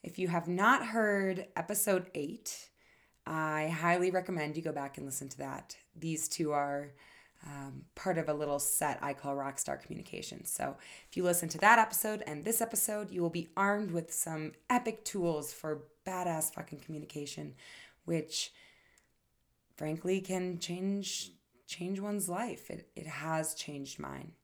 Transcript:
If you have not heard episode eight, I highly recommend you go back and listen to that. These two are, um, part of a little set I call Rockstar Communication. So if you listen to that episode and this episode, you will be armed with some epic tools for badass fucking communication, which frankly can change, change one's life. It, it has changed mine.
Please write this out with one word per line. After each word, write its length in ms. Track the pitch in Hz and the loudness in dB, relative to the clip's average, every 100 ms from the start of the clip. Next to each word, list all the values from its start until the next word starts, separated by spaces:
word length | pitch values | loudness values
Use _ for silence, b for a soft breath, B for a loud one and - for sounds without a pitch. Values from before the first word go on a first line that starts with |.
If 160 | - - | -10 -2
you 100 | 180 | 0
have 200 | 170 165 | 0 0
not 400 | 180 214 262 226 | 4 6 6 4
heard 600 | 226 214 202 190 185 - - | 2 4 4 2 0 -4 -6
episode 540 | - 208 - 185 175 - | -2 0 4 4 2 -6
eight, 540 | 147 220 - - - b b b b b - | -6 -6 -10 -10 -14 b b b b b -4
I 400 | 160 156 156 156 | 0 2 2 0
highly 440 | 165 170 180 185 | 2 4 6 4
recommend 440 | 185 180 175 151 151 | 2 0 -2 0 -2
you 80 | |
go 80 | 160 | -2
back 260 | 143 139 - | -4 -6 -8
and 80 | 143 | -8
listen 240 | 131 139 | -8 -8
to 80 | 139 | -8
that. 360 | 139 135 - - _ 170 | -8 -8 -10 -20 _ -8
These 340 | 165 156 - | -4 -2 -2
two 220 | - 151 | 0 2
are, 420 | 147 143 143 143 - B B B _ 156 | 2 2 -2 -4 -14 B B B _ -16
um, 380 | 143 135 135 - | -12 -10 -12 -14
part 240 | - 190 165 | -4 2 2
of 100 | 151 | 2
a 60 | |
little 260 | 147 147 143 | 2 2 2
set 380 | - - 151 - | 2 2 2 0
I 100 | 139 | -2
call 220 | 139 143 139 | -2 -2 -2
Rockstar 440 | 139 139 - - | -2 -2 -2 -2
Communication. 680 | - - - - - - - | -4 -10 -8 -10 -8 -10 -6
So 300 | - 135 143 B B B | -2 -2 -4 B B B
if 60 | - | 2
you 80 | |
listen 260 | 180 175 160 | 4 4 2
to 80 | 160 | 6
that 180 | 202 233 | 10 10
episode 460 | 220 - 220 214 175 | 8 2 0 -2 -4
and 180 | 151 | -4
this 180 | 175 226 | 0 0
episode, 500 | 226 220 - 214 202 | 0 0 0 -2 -4
you 100 | 185 | 0
will 80 | 170 | 0
be 200 | 170 170 - | 0 -4 2
armed 360 | 196 208 208 | 4 4 2
with 200 | 165 165 | -2 -2
some 420 | - - 160 156 - _ | -2 -2 -2 -6 -8 _
epic 360 | 247 247 220 - | 2 2 -4 -4
tools 480 | 202 175 151 143 | 0 2 2 -2
for 300 | - 160 151 - _ - | -8 -6 -6 -8 _ -6
badass 480 | 185 180 160 156 | -2 0 0 0
fucking 260 | - 165 147 | -4 -10 -12
communication, 720 | - 151 151 151 143 151 147 135 B B B B - | -10 -10 -8 -8 -8 -8 -10 -12 B B B B -2
which 460 | 165 - - - B B B B B B _ _ _ _ _ _ - | 0 0 -4 -6 B B B B B B _ _ _ _ _ _ -6
frankly 460 | 156 160 180 190 | -4 -2 2 0
can 380 | 185 185 180 175 | 2 0 0 -2
change, 720 | 165 175 190 196 190 - - - _ _ - | -4 -2 0 0 -2 -6 -8 -14 _ _ -14
change 320 | - 175 196 | -6 -4 -2
one's 300 | 202 208 170 | -2 -2 -2
life. 400 | 180 247 - - | -2 -4 -6 -10
It, 180 | - - - | -12 -10 -12
it 120 | 156 | -10
has 460 | 143 156 160 156 | -6 -2 0 0
changed 460 | - - 143 135 - | -4 -6 -8 -8 -8
mine. 320 | 139 135 - - | -8 -8 -12 -18